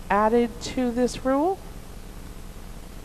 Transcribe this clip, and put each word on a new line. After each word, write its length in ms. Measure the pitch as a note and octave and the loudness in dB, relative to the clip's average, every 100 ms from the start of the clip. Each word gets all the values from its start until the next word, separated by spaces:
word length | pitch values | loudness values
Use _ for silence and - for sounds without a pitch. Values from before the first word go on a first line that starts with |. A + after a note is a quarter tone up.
| - | 2
added 500 | G3 G#3+ A#3+ A#3+ A3+ | 4 6 6 4 0
to 280 | - - B3 | -4 0 0
this 340 | A#3 A#3+ - | 2 2 2
rule 340 | C4 C4+ E4+ F#4+ - - - - - - - - - - - - - - | 2 4 2 0 -6 -12 -14 -14 -14 -12 -12 -12 -12 -12 -12 -12 -12 -12